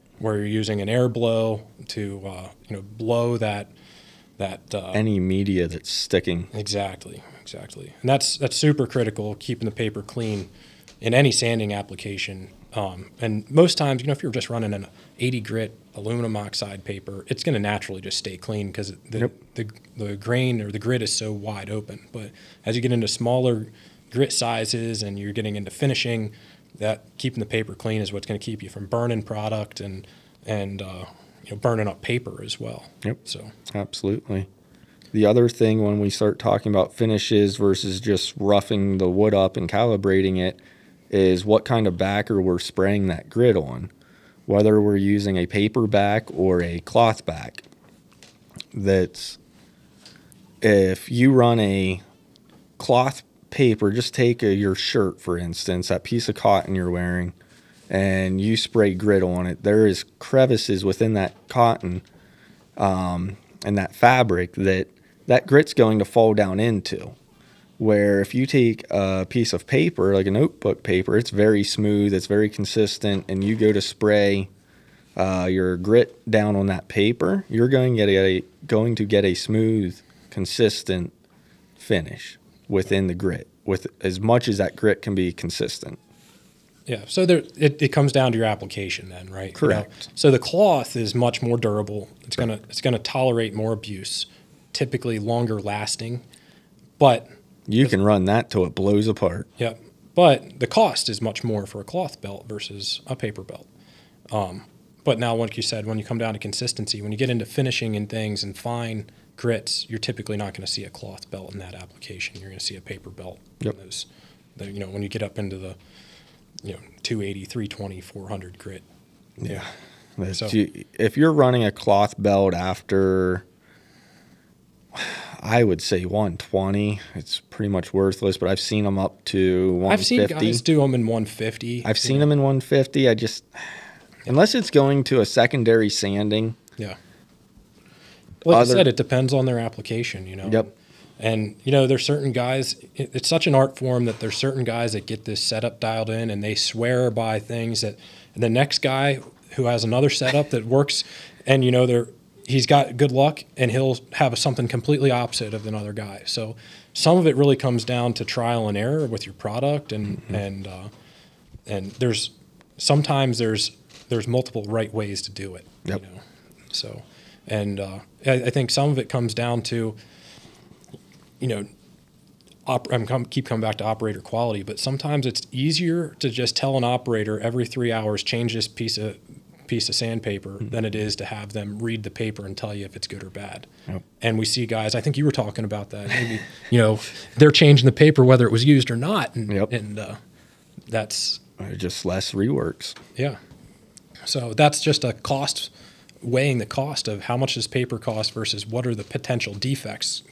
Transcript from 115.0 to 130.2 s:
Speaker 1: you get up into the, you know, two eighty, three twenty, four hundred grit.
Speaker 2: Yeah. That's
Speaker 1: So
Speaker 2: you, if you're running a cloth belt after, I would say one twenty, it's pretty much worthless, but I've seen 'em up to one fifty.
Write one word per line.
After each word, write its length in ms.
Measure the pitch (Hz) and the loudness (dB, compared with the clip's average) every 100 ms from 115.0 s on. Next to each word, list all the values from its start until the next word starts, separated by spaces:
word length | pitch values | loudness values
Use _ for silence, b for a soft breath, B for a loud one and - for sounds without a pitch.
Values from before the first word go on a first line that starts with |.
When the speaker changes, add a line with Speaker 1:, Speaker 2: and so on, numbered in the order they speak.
Speaker 1:
you 80 | 101 | -8
get 120 | 107 | -6
up 160 | 101 - | -8 -6
into 200 | 98 95 | -8 -8
the, 180 | 95 95 b b b b b b b - | -12 -16 b b b b b b b -18
you 100 | 101 | -14
know, 80 | 90 - - | -14 -16 -14
two 200 | - 113 | -8 -6
eighty, 220 | 98 95 | -6 -10
three 240 | 95 120 104 | -12 -10 -10
twenty, 320 | - 101 92 | -10 -12 -14
four 280 | 90 104 95 | -18 -18 -12
hundred 300 | 101 90 92 | -12 -12 -18
grit. 240 | 101 95 - _ _ _ _ - | -18 -18 -20 _ _ _ _ -14
Speaker 2:
Yeah. 280 | 113 98 B B B B B - | -10 -10 B B B B B -10
That's 220 | 92 92 | -8 -6
Speaker 1:
So 80 | 107 | -2
Speaker 2:
you, 380 | 110 101 - - - | 0 0 -4 -18 -2
if 180 | 110 139 | 0 4
you're 160 | 156 | 4
running 320 | 151 127 123 | 6 4 4
a 60 | 107 | 0
cloth 440 | - - 101 104 - | 0 2 4 2 2
belt 320 | 101 98 98 | 2 4 4
after, 920 | 87 92 90 - 98 95 95 92 92 - _ b b b b b b b b b b _ _ _ - B B B B | 2 -4 -6 0 2 4 4 2 -2 -6 _ b b b b b b b b b b _ _ _ -12 B B B B
I 220 | - 117 | 0 4
would 180 | 113 85 | 4 2
say 240 | - 92 | 0 -2
one 320 | 90 101 104 85 | 0 -2 -2 -4
twenty, 640 | - 95 95 101 104 101 B | -4 -2 0 0 0 -4 B
it's 260 | - - - | -14 -8 -10
pretty 280 | - - 104 | -10 -6 -2
much 260 | 95 87 | -2 -2
worthless, 420 | 98 98 92 98 92 | 2 2 2 -2 0
but 120 | 90 | 0
I've 100 | 95 | -2
seen 260 | - 107 101 | 0 0 0
'em 120 | 98 | 0
up 260 | 98 - - | -2 -4 -4
to 480 | 98 92 90 92 | 2 2 4 2
one 220 | 90 95 196 | 2 2 2
fifty. 240 | 196 247 | 2 2